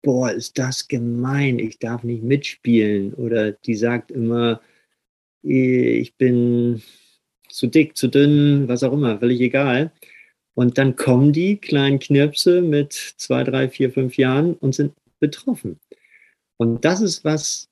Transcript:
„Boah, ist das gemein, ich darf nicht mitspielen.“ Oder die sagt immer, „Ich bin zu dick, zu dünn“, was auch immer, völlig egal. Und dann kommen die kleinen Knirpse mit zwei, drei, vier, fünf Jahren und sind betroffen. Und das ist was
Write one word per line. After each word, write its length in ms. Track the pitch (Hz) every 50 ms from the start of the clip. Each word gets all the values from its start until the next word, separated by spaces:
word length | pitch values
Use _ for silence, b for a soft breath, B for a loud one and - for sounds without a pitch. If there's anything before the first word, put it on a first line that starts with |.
| -
„Boah, 280 | 143 131 127 127 123
ist 260 | 123 117 113 - _ -
das 280 | 131 127 131 - - _
gemein, 720 | - 120 120 120 120 120 123 131 139 139 143 139 123 117
ich 200 | 107 110 - _
darf 240 | - 113 120 117 113
nicht 200 | 120 120 113 110
mitspielen.“ 880 | 120 135 143 - - - _ _ 123 117 113 107 104 104 101 98 101 -
Oder 380 | - 123 117 113 113 107 107 104
die 220 | _ _ - 113
sagt 360 | 104 113 117 120 117 - _
immer, 500 | - 131 117 113 117 120 117 117 113 110 b b b b b b b b _ _ _ _ _ _ _ _ -
„Ich 720 | 151 147 131 131 127 127 127 123 120 117 117 120 - _ _
bin 640 | 131 127 123 120 120 120 120 120 120 120 120 113 b b b b b b b b _ _ _ _ _ _
zu 180 | - - - 120
dick, 300 | - 160 151 151 _ -
zu 100 | - 135
dünn“, 600 | - 139 143 147 147 147 147 147 143 143 139 123
was 160 | 123 120 -
auch 100 | 127 127
immer, 260 | 147 147 120 110 101
völlig 220 | 120 120 127 120
egal. 500 | 127 120 120 135 143 135 123 127 151 165 _ b b b b b b b b b _ _ _
Und 220 | - 123 123 120 -
dann 180 | 135 135 123
kommen 380 | - - - 127 123 135 147 147
die 240 | 156 175 190 208 202
kleinen 420 | - - 151 143 139 139 139 135
Knirpse 600 | - - 143 139 143 151 147 - - 180 175 180
mit 320 | 180 165 147 143 147 147 -
zwei, 500 | - - - - _ - - 131 131 131
drei, 260 | 131 127 135 131 127
vier, 220 | - - 135 127
fünf 260 | 123 139 131 127 - -
Jahren 380 | 131 131 131 139 156 175 165
und 200 | - - 139 131
sind 180 | - 147 147 - _ _ _ _ _
betroffen. 600 | - 147 147 - - 269 247 - - 98 80 _ _ _ b b b b b b b b b b _ _ _ _
Und 280 | 117 117 117 117 -
das 160 | 160 180 185
ist 220 | 220 196 165 - _
was 420 | 156 151 151 147 - - - - _